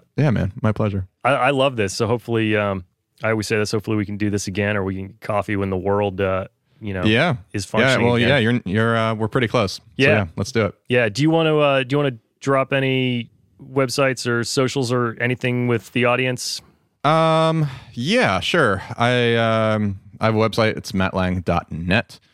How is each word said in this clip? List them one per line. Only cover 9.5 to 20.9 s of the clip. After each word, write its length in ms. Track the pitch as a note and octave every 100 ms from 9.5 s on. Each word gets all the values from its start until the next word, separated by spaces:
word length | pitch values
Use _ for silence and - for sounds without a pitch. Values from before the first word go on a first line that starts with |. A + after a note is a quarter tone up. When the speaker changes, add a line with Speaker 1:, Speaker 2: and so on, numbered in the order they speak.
| B2+ G2 -
Speaker 1:
So, 80 | - -
Speaker 2:
Yeah. 100 | C3+
Speaker 1:
yeah, 160 | A2 E2 -
let's 160 | G2
do 140 | A2+ G2+
it. 100 | - -
Speaker 2:
Yeah. 180 | B2 A2+
Do 120 | G#2
you 80 | D#3
wanna, 260 | D#3+ D#3+ D3+
uh, 260 | D3 C3+
do 100 | B2+
you 40 | C#3+
wanna 200 | C#3+ A#2 _ _
drop 340 | - C3+ C3
any 560 | C#3 C3+ C3 B2+ B2 A#2 _ _ _
websites 600 | C3+ C3+ C3 C3 C3+ B2+ B2+
or 160 | A#2
socials 480 | A2+ - C3 C#3+ A#2+
or 240 | B2 A#2+ G#2+
anything 460 | A#2+ B2 B2+ B2 B2
with 260 | A#2 -
the 120 | B2 A#2+
audience? 560 | B2 B2+ B2 - - - _ _ _
Speaker 1:
Um, 640 | C#3+ D#3+ D#3+ D#3+ D#3+ D#3+ D3 - -
yeah, 460 | - C3 A#3 F3+ F#2
sure. 420 | - F3+ B2+ F#2 - -
I, 380 | A#2+ B2 A#2+ A#2
um, 640 | A2+ A2 A2 G#2+ G#2 G2 - -
I 60 | A2
have 100 | A2
a 20 |
website. 360 | A2 G2+ A2 -
It's 140 | -